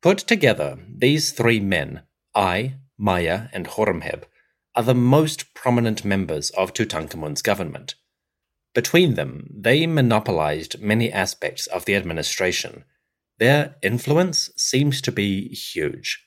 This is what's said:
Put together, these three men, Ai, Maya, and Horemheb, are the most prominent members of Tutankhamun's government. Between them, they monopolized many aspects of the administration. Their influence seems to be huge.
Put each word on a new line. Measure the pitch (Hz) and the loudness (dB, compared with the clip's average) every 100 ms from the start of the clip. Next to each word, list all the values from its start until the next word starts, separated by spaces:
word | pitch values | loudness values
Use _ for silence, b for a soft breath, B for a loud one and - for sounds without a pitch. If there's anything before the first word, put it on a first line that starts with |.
Put | 170 196 | 4 2
together, | - 226 139 92 73 - 92 | 2 4 4 2 -2 -6 -16
these | - 123 151 151 | 2 2 4 0
three | - 117 113 | 0 2 2
men, | 98 87 71 - _ _ _ 107 | 2 0 -2 -10 _ _ _ 0
Ai, | 95 90 131 135 _ _ | 2 0 -4 -8 _ _
Maya, | 104 90 82 95 113 | -2 0 0 -2 -6
and | 101 85 | -10 -8
Horemheb, | - 104 85 78 78 - _ _ _ _ - | -2 0 -2 -6 -10 -12 _ _ _ _ -2
are | |
the | 117 | 2
most | 123 123 143 156 - - | 4 6 6 4 -2 -12
prominent | - 127 120 117 107 | -4 2 2 2 0
members | 104 98 90 78 - | -2 -2 0 -4 -4
of | - 92 | -2 -2
Tutankhamun's | - - 80 78 82 76 73 | 0 -2 -2 -6 -8 -8 -4
government. | - - 82 - - - _ _ _ _ _ _ _ | -2 -2 -2 -8 -14 -18 _ _ _ _ _ _ _
Between | - 120 165 175 | -4 2 4 4
them, | 107 71 67 - | 2 -4 -8 -16
they | 104 110 143 165 | -4 2 2 2
monopolized | 160 123 156 - 85 76 76 80 - | 2 4 2 0 0 0 -2 -8 -8
many | 104 110 117 | 0 2 2
aspects | 101 92 - - - - | 0 -2 -4 -8 -6 -8
of | 90 95 | -6 -2
the | 98 | -2
administration. | 87 80 76 - 92 - - - _ _ _ _ _ _ | -2 -6 -4 -2 -2 -2 -8 -14 _ _ _ _ _ _
Their | 117 143 147 - | 4 4 2 -4
influence | 95 117 - 151 185 147 - - | -2 -2 0 2 2 -2 -6 -4
seems | - 131 143 135 | 0 2 2 0
to | - | -4
be | - 101 95 - | -2 0 -2 -4
huge. | - - - 76 - - - | -12 -10 -4 -4 -4 -10 -10